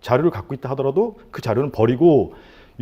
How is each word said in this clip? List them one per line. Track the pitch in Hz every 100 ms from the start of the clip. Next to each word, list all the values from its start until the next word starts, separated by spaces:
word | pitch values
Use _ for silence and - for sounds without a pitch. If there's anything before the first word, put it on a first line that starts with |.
자료를 | - 127 165
갖고 | - -
있다 | 135 127
하더라도 | 135 135 147 226 - -
그 | -
자료는 | 120 110 143
버리고, | - 113 127 170 139 87 - - - - -